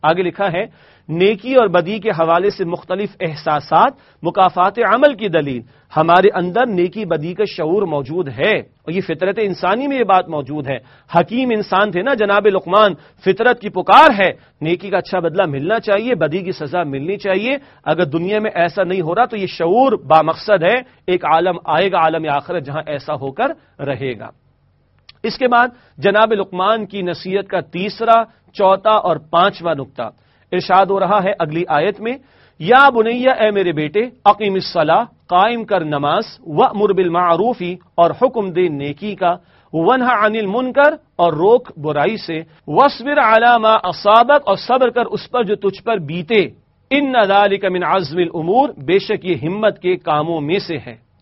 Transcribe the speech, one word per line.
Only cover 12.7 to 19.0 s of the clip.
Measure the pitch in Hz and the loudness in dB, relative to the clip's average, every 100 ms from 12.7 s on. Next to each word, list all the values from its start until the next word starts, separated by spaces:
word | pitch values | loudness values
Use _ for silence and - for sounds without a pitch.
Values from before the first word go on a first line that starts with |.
| 190 214 170 - _ - | 2 4 0 -14 _ -2
فطرت | 190 233 240 | 2 2 0
کی | 208 | -4
پکار | 180 170 214 311 214 | -6 4 8 8 6
ہے، | 185 - _ _ | 0 -2 _ _
نیکی | 156 175 196 | -4 -4 -2
کا | 185 | -4
اچھا | 170 185 | -2 -2
بدلہ | 170 165 185 | -2 0 -2
ملنا | 139 151 226 | -2 -2 -2
چاہیے، | - 202 233 233 | 0 -2 0 -2
بدی | 156 165 | -2 -2
کی | 185 | -6
سزا | 180 147 170 | -8 -6 -4
ملنی | 160 139 147 202 | -4 -6 -6 -6
چاہیے۔ | 196 190 220 269 - _ | -2 -2 -2 -6 -8 _
اگر | - 160 170 | -4 -2 0
دنیا | 156 180 214 | -2 -2 -2
میں | 196 180 | -2 -2
ایسا | 170 185 | -2 0
نہیں | 185 190 | -2 -2